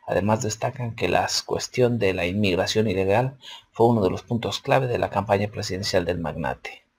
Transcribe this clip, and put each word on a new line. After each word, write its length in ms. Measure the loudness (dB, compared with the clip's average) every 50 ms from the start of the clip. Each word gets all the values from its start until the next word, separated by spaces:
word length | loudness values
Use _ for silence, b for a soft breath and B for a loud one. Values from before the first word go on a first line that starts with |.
| B
Además, 340 | -2 0 0 2 2 0 0 0
destacan 520 | -4 -4 -4 -6 -6 -4 -6 -8 -8 -6
que 140 | -4 -2 0
la 180 | 0 0 0 0 -4 -6 -4
cuestión 520 | -4 -4 -4 -6 -6 0 2 2 2 2 2
de 140 | 0 0 0
la 140 | 0 -2
inmigración 600 | -2 0 0 2 2 2 2 0 0 0 0 0
ilegal 500 | 2 2 0 2 4 4 2 2 0 -4 B B B B B B B
fue 160 | 2 4 4
uno 140 | 6 6 4
de 80 | 2 2
los 120 | 0 -2
puntos 380 | -4 -4 -4 -2 -2 -4 -6 -6
clave 280 | 0 2 2 2 2
de 120 | 0 0 -2
la 100 | -2 0
campaña 380 | 0 -2 0 2 0 0 0 -2
presidencial 560 | -4 -8 -6 -6 -6 -4 -4 0 0 0 0
del 140 | 0 -2 -2
magnate. 680 | -4 -6 -6 -4 -4 -6 -6 -6 -10 -14 -14 -14 _ _ _